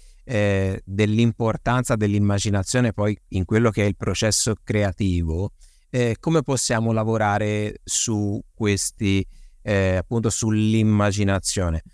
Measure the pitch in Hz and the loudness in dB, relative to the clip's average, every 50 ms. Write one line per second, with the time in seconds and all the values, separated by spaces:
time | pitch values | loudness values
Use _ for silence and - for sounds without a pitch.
0 | - - - - - - 127 104 104 101 98 95 95 95 92 - - - 98 98 | -20 -20 -20 -20 -10 -4 -2 0 0 2 2 0 0 -2 -2 -6 -8 -6 -2 0
1 | 107 104 107 110 117 117 110 - 117 113 110 - - - 120 127 123 - 120 107 | 2 2 4 4 2 2 2 0 -2 -2 -2 -2 -2 -2 0 0 0 0 0 0
2 | 107 104 101 104 101 101 101 101 - 107 101 101 95 - - 127 123 113 101 - | 0 2 2 2 2 2 2 0 0 0 0 -2 -2 0 0 0 0 0 0 0
3 | 104 107 107 - _ _ - 98 90 - 110 110 120 113 104 - 101 104 95 - | -2 -2 -2 -4 _ _ -4 -4 0 2 2 4 4 2 2 2 0 0 0 -2
4 | - 104 92 - - 107 101 - - - 107 - _ - 101 107 104 98 90 - | -4 -4 -2 0 0 0 0 0 0 -2 -2 -4 _ -2 0 0 0 0 0 0
5 | 101 95 90 87 85 80 80 85 98 104 - - - - _ _ _ _ - 127 | 0 0 0 0 0 -2 -2 -2 -4 -6 -8 -12 -20 -20 _ _ _ _ -2 -2
6 | 123 117 110 - - 170 165 160 127 - 139 120 - - 123 110 113 113 113 110 | 0 0 -2 -2 -2 0 0 0 0 0 -2 -2 0 0 0 0 0 0 0 0
7 | 110 110 113 113 107 104 101 104 107 104 104 107 104 104 - - - - - - | 0 0 0 0 2 2 0 0 0 0 -2 -2 -4 -4 -8 -10 -10 -6 -4 -4
8 | - - 113 104 104 101 101 110 - _ _ - 110 104 101 95 - - - - | -2 -2 -2 -2 -2 -2 -4 -6 -8 _ _ -2 0 0 0 0 -2 -4 -6 -2
9 | 113 98 98 98 92 - - - - - - - - 107 104 98 95 95 92 92 | 0 0 2 0 0 -4 -8 -18 -20 -20 -20 -10 -4 -2 0 2 2 2 0 0
10 | 90 - 120 117 110 113 - - - 110 107 107 107 107 110 110 110 107 107 104 | -2 -2 -2 -2 0 -2 -2 -2 -2 0 0 2 2 2 2 2 2 4 4 2
11 | 104 104 95 101 104 98 98 95 - - - 104 92 87 82 82 - - | 2 2 0 0 0 0 0 0 -2 -4 -2 -2 -2 -2 -2 -4 -6 -10